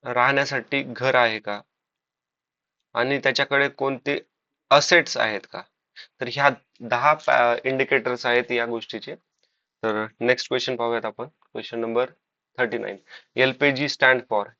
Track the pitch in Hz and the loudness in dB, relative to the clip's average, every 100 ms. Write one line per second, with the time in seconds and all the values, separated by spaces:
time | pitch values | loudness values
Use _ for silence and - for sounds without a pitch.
0 | 123 120 127 139 139 135 113 139 135 117 | -4 2 2 2 0 -4 -4 -4 -4 -4
1 | 127 127 117 110 107 104 - _ _ _ | 0 4 2 0 -6 -8 -10 _ _ _
2 | _ _ _ _ _ _ _ _ _ 117 | _ _ _ _ _ _ _ _ _ -4
3 | 127 139 135 131 139 139 139 139 135 131 | -2 0 0 0 0 2 0 0 -4 -4
4 | - 143 - _ _ _ _ 143 - 175 | -4 -6 -8 _ _ _ _ 4 6 4
5 | 151 123 113 104 - 98 - _ _ - | 4 -2 -2 -4 -10 -16 -16 _ _ -20
6 | - _ 120 127 143 123 _ _ 117 120 | -20 _ -10 0 0 0 _ _ -4 0
7 | 139 151 - 127 120 117 131 131 135 139 | 2 2 2 4 4 2 -2 -2 2 0
8 | 123 123 127 120 120 120 117 117 - 110 | 0 -4 0 0 0 -2 -2 -6 -8 -12
9 | - 160 _ _ _ _ _ _ 113 107 | -12 -16 _ _ _ _ _ _ -4 -2
10 | 107 _ 120 127 - 131 127 123 117 117 | -4 _ 0 0 0 -4 -4 -4 -2 -2
11 | 107 - 127 _ _ 117 110 117 117 117 | -4 -8 -14 _ _ -14 -10 -6 -2 -2
12 | 127 _ _ _ _ - 120 110 104 98 | -2 _ _ _ _ -4 -4 -2 -6 -10
13 | _ - _ - 131 127 147 131 143 - | _ -20 _ 0 0 2 0 2 -4 2
14 | 131 127 113 107 101 _ | 4 4 0 -4 -4 _